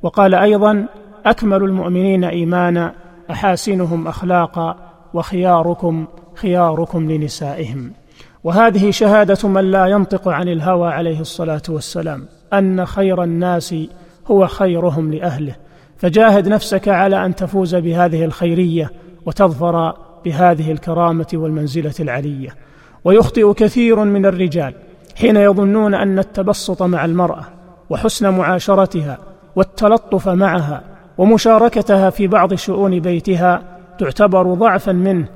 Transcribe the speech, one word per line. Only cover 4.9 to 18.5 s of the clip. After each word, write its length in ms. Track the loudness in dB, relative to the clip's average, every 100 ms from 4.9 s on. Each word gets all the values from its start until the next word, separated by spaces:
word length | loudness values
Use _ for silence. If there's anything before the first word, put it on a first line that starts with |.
| _ -10
وخياركم 920 | -8 -4 -2 2 2 2 -2 -4 -4 -8 -14 -20 -8
خياركم 760 | -2 0 0 0 -4 -4 -2
لنسائهم". 800 | -4 -4 -8 -10 -8 -10 -10 -12 -18 _ _ -20 _
وهذه 480 | -2 4 4 4 0
شهادة 580 | 2 4 4 4 2 2
من 220 | 0 2
لا 140 | 2 2
ينطق 420 | 2 0 -2 -2
عن 200 | -2 -2
الهوى 420 | -2 0 0 0
عليه 300 | -2 -4 -4
الصلاة 440 | -8 -8 -6 -6 -6
والسلام، 560 | -8 -8 -8 -8 -10 -14 _ _
أن 320 | 0 0 0 -4
خير 380 | -2 0 0
الناس 520 | -2 -2 -2 -2 -4 -8 -10 -14 -20 _ 0
هو 200 | 2 2
خيرهم 680 | 0 -2 0 -2 -2 -4
لأهله. 420 | -4 -6 -6 -8 -10 -20 _ _ _
فجاهد 500 | 0 4 4 4 2
نفسك 400 | -2 -2 -4 0
على 380 | 2 2 2 -2
أن 100 | -4
تفوز 400 | -4 -2 -2 -2
بهذه 500 | -2 0 0 0 -2
الخيرية 680 | -2 -2